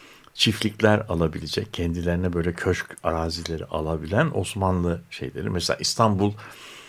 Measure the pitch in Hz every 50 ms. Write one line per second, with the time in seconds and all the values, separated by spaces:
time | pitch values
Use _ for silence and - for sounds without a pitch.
0 | - - - - - - - - - 117 101 - - 104 107 - 110 107 107 104
1 | - - 87 85 82 78 78 80 80 78 - - 95 - - - 87 82 82 87
2 | 85 87 87 87 92 90 85 85 82 87 85 - - 95 90 - - - - -
3 | - 82 82 80 82 82 80 82 82 82 82 78 78 - 82 80 78 78 82 78
4 | 80 78 95 117 165 156 - 104 98 - - 101 95 92 92 90 87 87 85 85
5 | - - - - - 64 - 64 - 107 95 87 82 - - - - - - -
6 | 117 110 101 95 101 104 104 - - - - - - - - - -